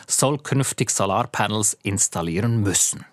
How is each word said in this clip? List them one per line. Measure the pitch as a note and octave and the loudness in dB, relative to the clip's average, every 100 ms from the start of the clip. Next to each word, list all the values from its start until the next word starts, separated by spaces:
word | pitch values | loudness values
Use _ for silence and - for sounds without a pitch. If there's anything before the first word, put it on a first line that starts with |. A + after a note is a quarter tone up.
| - | -4
soll | - C3+ D3 | 0 2 0
künftig | - C#3 C3 - B2 | -2 -2 0 -2 -2
Solarpanels | - G2 G2+ A#2+ - G#2 G#2+ G#2+ - | 0 0 0 0 -2 0 0 0 -2
installieren | G2+ F#2+ - F2 E2+ E2+ A#2+ A2+ | -2 0 0 -2 -2 0 0 2
müssen. | G2+ E2+ - - - | 2 2 0 -4 -12